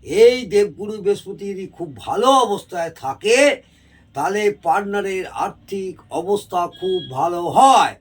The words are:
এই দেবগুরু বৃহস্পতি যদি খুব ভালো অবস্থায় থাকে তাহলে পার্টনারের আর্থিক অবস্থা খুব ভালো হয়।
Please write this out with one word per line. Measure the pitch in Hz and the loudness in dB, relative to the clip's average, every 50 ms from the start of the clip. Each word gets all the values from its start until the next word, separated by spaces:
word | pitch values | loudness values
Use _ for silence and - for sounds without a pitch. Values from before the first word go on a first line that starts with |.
| - | -10
এই | - 147 196 226 240 247 254 247 196 | -4 4 6 6 6 6 4 -6 -2
দেবগুরু | 175 202 208 196 147 - 196 208 220 214 | 0 0 0 0 -2 -10 -12 -10 -10 -4
বৃহস্পতি | 180 196 202 - - 190 196 156 196 202 | -2 -2 -2 -2 -4 -16 -16 -12 -10 -10
যদি | 196 185 190 - - - | -10 -10 -12 -14 -12 -12
খুব | 165 160 135 104 - | -12 -12 -12 -14 -10
ভালো | 113 131 190 233 254 277 262 247 | -6 -4 0 4 4 4 4 4
অবস্থায় | 220 202 190 - _ 185 175 165 165 165 - - | 0 -2 -6 -8 _ -8 -8 -8 -8 -10 -10 -10
থাকে | 131 135 - - 208 233 254 285 285 - - _ _ _ _ _ _ _ _ _ _ _ | -10 -10 -6 -2 0 2 4 4 2 2 -2 _ _ _ _ _ _ _ _ _ _ _
তাহলে | 139 147 180 196 208 208 208 - - _ | -4 -4 -2 -2 0 0 -2 -2 -2 _
পার্টনারের | 165 165 196 208 202 202 202 196 196 190 185 180 - - - 160 | 0 0 0 0 -2 -4 -4 -4 -4 -6 -6 -8 -8 -6 -6 -6
আর্থিক | 180 - _ _ - 196 196 190 190 170 - - _ - 151 | -6 -6 _ _ -10 -8 -8 -8 -8 -10 -14 -18 _ -8 -8
অবস্থা | 165 185 208 202 - - - 180 175 170 - - | -2 -2 -2 -2 -2 -4 -4 -2 -2 -2 -6 -8
খুব | - 185 185 180 147 127 127 127 | -4 -4 -4 -4 -4 -8 -6 -2
ভালো | 151 170 175 175 175 165 - - | -2 -2 -2 -4 -6 0 4 6
হয়। | 262 277 262 220 - - - _ | 6 8 8 6 4 2 -2 _